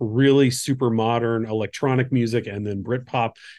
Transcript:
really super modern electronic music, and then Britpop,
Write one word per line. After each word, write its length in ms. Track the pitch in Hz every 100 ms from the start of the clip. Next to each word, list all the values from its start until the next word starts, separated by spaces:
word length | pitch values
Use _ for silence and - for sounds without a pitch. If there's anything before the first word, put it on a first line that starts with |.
really 500 | 113 113 139 139 131
super 400 | 127 - 135 123
modern 560 | 113 110 117 117 113 113
electronic 640 | 110 104 - 135 131 127
music, 380 | 131 117 117 107
and 180 | 101 104
then 160 | 98
Britpop, 520 | 95 123 127 127 117 - -